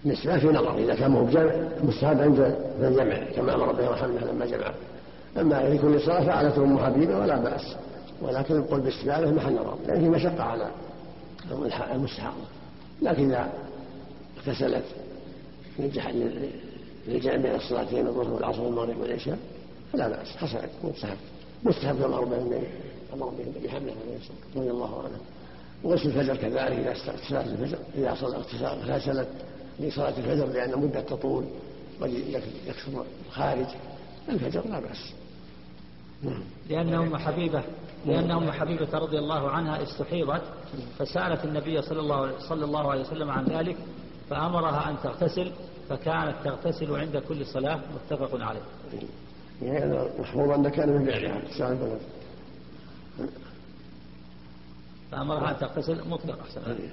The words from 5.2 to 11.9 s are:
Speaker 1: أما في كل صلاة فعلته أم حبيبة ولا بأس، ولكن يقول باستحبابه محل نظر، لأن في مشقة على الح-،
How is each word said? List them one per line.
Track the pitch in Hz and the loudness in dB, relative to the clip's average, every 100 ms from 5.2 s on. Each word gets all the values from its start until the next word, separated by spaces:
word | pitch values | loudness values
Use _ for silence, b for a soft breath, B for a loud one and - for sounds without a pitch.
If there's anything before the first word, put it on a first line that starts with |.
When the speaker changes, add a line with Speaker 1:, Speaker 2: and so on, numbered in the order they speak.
| B - | B 4
Speaker 1:
أما | 160 139 135 | 6 6 6
في | 147 | 6
كل | 147 147 | 8 8
صلاة | 156 175 147 | 6 6 6
فعلته | 156 147 143 | 6 6 6
أم | 139 139 | 6 8
حبيبة | 131 120 175 196 | 6 6 6 6
ولا | 202 131 | 4 4
بأس، | 120 - - - - - - - | 2 -2 -6 -10 -10 -12 -12 -6
ولكن | 123 131 139 156 | -2 0 4 4
يقول | 131 139 | 4 2
باستحبابه | 131 120 117 151 156 | 2 0 0 4 4
محل | 156 139 | 4 4
نظر، | - - - - | 2 0 -4 2
لأن | 165 | 6
في | 165 | 6
مشقة | 170 180 165 | 6 4 2
على | 113 113 - - - - - - - - - | 0 0 -4 -6 -12 -14 -14 -14 -14 -14 -8
الح-، | 127 139 120 - | -4 -2 -2 -2